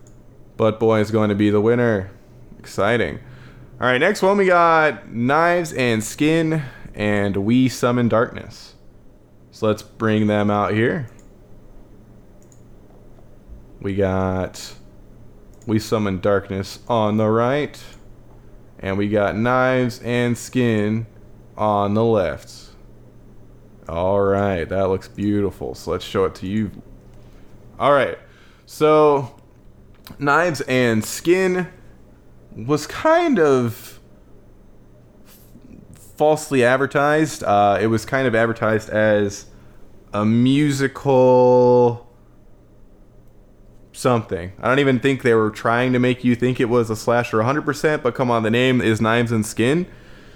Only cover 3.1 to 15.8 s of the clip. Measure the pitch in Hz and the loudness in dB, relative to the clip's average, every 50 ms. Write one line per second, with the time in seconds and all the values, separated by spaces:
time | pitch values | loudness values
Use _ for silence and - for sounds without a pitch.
3.1 | - - - - - - - - - - - - - - 117 123 127 123 151 190 | -6 -10 -14 -18 -20 -20 -20 -20 -20 -20 -20 -20 -10 -4 -2 0 0 2 2 0
4.1 | 208 - - 190 202 202 196 185 180 175 170 165 165 160 156 151 127 - - - | 0 0 0 2 2 2 4 4 4 4 4 4 4 4 2 2 0 -4 -12 -10
5.1 | 92 113 120 127 139 156 165 175 175 175 170 160 - - 131 120 113 110 107 - | -6 -2 0 2 2 2 2 2 2 0 -2 -4 -4 -2 0 0 0 -2 -2 -6
6.1 | - - 147 151 160 165 165 156 160 156 143 127 - - - - - - 104 104 | -4 -2 0 2 2 2 0 0 -2 -4 -6 -8 -14 -18 -20 -16 -8 -4 -2 0
7.1 | 104 101 101 101 95 98 98 107 120 127 131 123 - - - 123 120 123 120 113 | 0 0 0 0 -2 -2 0 2 2 4 2 2 0 0 -2 0 0 2 0 2
8.1 | 107 110 123 - - - - - - - - - - - - - - - - - | 2 2 0 0 -4 -12 -16 -16 -18 -20 -20 -20 -20 -20 -20 -20 -20 -20 -20 -20
9.1 | - - - - - - - - - - 110 107 107 107 - - - - 113 110 | -20 -20 -20 -20 -20 -20 -20 -20 -10 -4 -2 -2 -2 -2 -6 -16 -8 -4 -2 0
10.1 | 107 107 107 104 104 104 104 104 104 104 104 92 104 107 113 135 185 180 123 - | 2 2 2 2 0 0 0 0 0 0 0 0 0 0 0 0 0 -4 -6 -10
11.1 | - - - - - - - - - - - - - - - - - - - - | -14 -20 -20 -20 -20 -20 -20 -20 -20 -20 -20 -20 -20 -20 -20 -20 -20 -20 -20 -20
12.1 | - - - - - - - - - - - - - - - - - - - - | -20 -20 -20 -20 -20 -20 -20 -20 -20 -20 -20 -20 -20 -20 -20 -20 -20 -20 -20 -20
13.1 | - - - - - - - - - - - - - - - 101 95 98 98 95 | -20 -20 -20 -20 -20 -20 -20 -20 -20 -20 -20 -20 -18 -10 -8 -6 -2 0 0 0
14.1 | 92 95 95 95 92 92 90 - - - - - - - - - - - - - | 0 0 -2 -2 -2 -4 -4 -6 -8 -14 -18 -18 -18 -20 -20 -20 -20 -20 -20 -20
15.1 | - - - - - - - - - - - - 110 110 | -20 -20 -20 -20 -20 -20 -20 -20 -20 -14 -6 -2 -2 -2